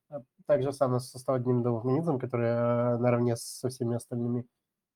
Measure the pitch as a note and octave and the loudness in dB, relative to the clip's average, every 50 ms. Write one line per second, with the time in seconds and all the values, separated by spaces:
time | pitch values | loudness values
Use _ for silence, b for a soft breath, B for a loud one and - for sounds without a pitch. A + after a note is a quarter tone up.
0 | _ - D3 - - _ _ _ - - D3 C3 C3 C#3+ C#3 - C#3 B2 B2+ B2 | _ -14 -14 -14 -14 _ _ _ 0 2 2 2 2 -2 0 0 0 2 2 0
1 | B2+ - - B2 - - C3+ C3 A#2+ B2+ B2 A#2+ A#2 B2 A#2 A2+ A#2+ B2+ C3 D#3+ | -2 -6 -14 -8 -2 -2 -2 0 2 2 2 2 2 0 0 0 0 0 0 2
2 | E3 E3+ C#3 B2 C3 B2 B2+ A#2+ A#2 A#2 A#2+ A#2+ A#2+ A#2+ A#2+ A#2+ A#2+ B2 A#2+ A#2 | 2 0 -2 -2 -4 -4 -2 0 0 0 0 0 2 2 2 2 2 0 2 2
3 | B2 B2 A#2+ A#2+ A#2+ A#2+ A#2 A#2 - - - - - B2+ B2+ - B2 A#2 A#2+ A#2 | 2 2 4 4 2 2 0 -2 -6 -12 -12 -6 -6 -6 -4 -2 -4 -2 -2 -4
4 | - - B2 A#2+ A#2+ A#2+ A#2+ B2 B2 _ _ _ _ _ _ _ _ _ _ | -6 -6 -6 -4 -2 -2 -2 -4 -6 _ _ _ _ _ _ _ _ _ _